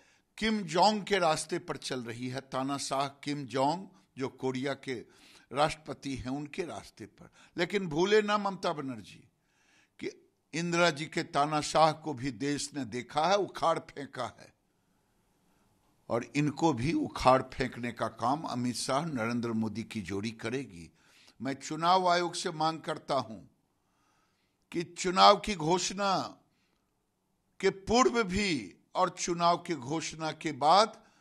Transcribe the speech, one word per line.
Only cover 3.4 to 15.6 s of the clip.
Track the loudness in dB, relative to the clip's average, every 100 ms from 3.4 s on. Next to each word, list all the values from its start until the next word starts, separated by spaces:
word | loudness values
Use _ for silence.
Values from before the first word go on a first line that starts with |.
| -4
जोंग | 0 2 0 -6 -18 _ -8
जो | -8
कोरिया | -4 -4 -2 -4 -6
के | -6 -8 -10 -20 -20 -20 -8
राष्ट्रपति | 0 0 -2 -12 -10 -8 -8
हैं | -6
उनके | -8 -8 -10
रास्ते | -10 -10 -16 -18 -20
पर। | -20 -20 _ -12 -4
लेकिन | -2 -2 -2
भूले | 0 4 4
ना | 4 2
ममता | 0 -2 -2
बनर्जी | -4 -6 -10 -14 -20 -20 _ _ _ _ _ _ -14
कि | -12 -12 _ _ _ -4
इंदिरा | 0 4 4
जी | 2 -4
के | -4
तानाशाह | -2 0 2 0 0 4 4
को | 4 -4 -6
भी | -6
देश | -4 -2 -2 -4 -8
ने | -8
देखा | -8 -4 0 2
है, | 2
उखाड़ | 0 -2 0 0
फेंका | -2 -12 -12 -8 -8 -10
है | -20 _ _ _ _ _ _ _ _ _ _ _